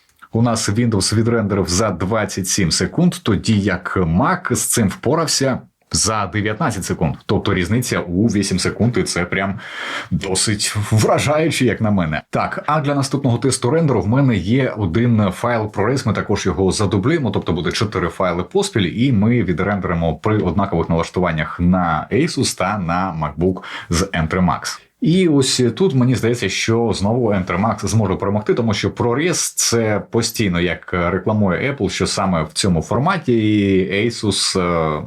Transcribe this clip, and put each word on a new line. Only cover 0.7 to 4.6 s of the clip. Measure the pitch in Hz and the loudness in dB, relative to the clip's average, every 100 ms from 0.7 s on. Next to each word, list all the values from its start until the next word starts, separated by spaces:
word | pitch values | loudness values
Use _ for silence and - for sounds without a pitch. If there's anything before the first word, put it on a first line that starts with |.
| 107 120 101 - 107 | 0 2 0 0 0
відрендерив | 117 117 101 101 87 | 2 2 0 0 0
за | 90 110 | 0 0
двадцять | 82 95 113 101 - 90 | -2 -2 -2 -2 -4 -4
сім | - 87 | 0 0
секунд, | - - - 175 - | 0 -2 2 2 2
тоді | - 80 95 107 | 0 0 2 2
як | 98 90 - 98 | 2 -2 -4 -2
Mac | 85 85 151 185 - | 2 2 2 0 -2
з | 117 | -2